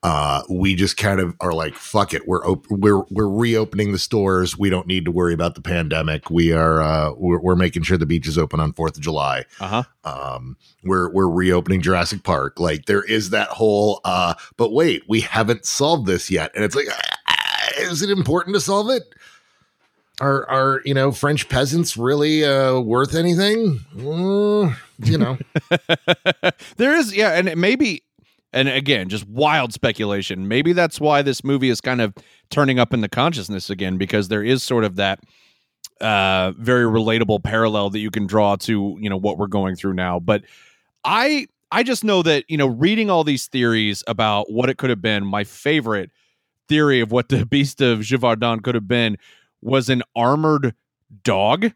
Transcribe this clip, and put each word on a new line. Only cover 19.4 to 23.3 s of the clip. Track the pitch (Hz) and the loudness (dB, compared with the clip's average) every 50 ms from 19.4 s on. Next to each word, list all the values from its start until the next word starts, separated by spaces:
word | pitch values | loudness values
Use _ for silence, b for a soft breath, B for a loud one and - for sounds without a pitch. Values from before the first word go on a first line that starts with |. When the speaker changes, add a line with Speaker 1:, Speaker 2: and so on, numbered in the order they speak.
| b b b b b b b b _ _ _ _ _ _ _ - | b b b b b b b b _ _ _ _ _ _ _ -6
Speaker 1:
Are, | 135 139 139 135 - - | -2 0 0 -2 -2 -2
are, | 131 135 131 135 135 131 - | 0 2 2 2 0 0 -2
you | 135 139 | -2 0
know, | 135 135 139 135 | 2 2 2 0
French | - - 143 147 147 - - | 0 0 0 0 0 -2 -2
peasants | - 131 135 139 131 170 170 - - | 0 0 0 2 0 0 -2 -2 -4
really, | 113 117 127 143 147 147 151 156 156 151 | -4 0 0 2 2 2 2 2 2 2
uh, | 143 139 135 135 131 127 131 | 2 2 2 2 2 2 0
worth | 123 107 113 123 135 139 - | 0 2 2 2 2 2 0
anything?" | 160 165 175 | 0 2 2